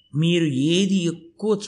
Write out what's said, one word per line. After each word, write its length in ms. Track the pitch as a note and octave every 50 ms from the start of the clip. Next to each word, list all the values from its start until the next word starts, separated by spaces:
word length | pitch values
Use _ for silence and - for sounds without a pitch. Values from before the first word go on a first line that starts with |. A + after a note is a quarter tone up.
| _ _ C#3
మీరు 280 | D3 E3 E3+ F3 E3+ E3
ఏది 600 | D3+ C3 B2+ C#3 D#3+ E3+ F#3 G3+ F3+ G3 F#3+ E3+
ఎక్కువ 560 | E3 E3 E3 - - - - G#3 A3 G#3 G3+ -